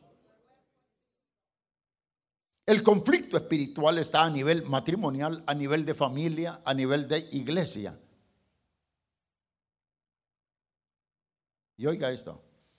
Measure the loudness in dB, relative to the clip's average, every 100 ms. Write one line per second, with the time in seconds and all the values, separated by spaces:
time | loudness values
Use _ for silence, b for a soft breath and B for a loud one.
0 | _ _ _ _ _ _ _ _ _ _
1 | _ _ _ _ _ _ _ _ _ _
2 | _ _ _ _ _ _ 2 6 6 4
3 | 4 2 2 -4 0 -2 -2 2 2 2
4 | 2 2 2 2 2 0 0 -2 0 -2
5 | -2 -2 -4 -4 -4 -4 0 0 -2 -2
6 | -2 0 -4 -4 -6 -6 -4 -2 0 0
7 | 0 -4 -4 -8 -4 -2 -2 -6 -10 -12
8 | _ _ _ _ _ _ _ _ _ _
9 | _ _ _ _ _ _ _ _ _ _
10 | _ _ _ _ _ _ _ _ _ _
11 | _ _ _ _ _ _ _ -6 -4 -2
12 | -4 -6 -10 -18 _ _ _